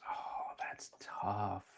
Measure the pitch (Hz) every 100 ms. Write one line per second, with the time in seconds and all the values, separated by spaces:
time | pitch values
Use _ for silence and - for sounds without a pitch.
0 | - - - 807 - - - - - -
1 | - - - 104 104 95 -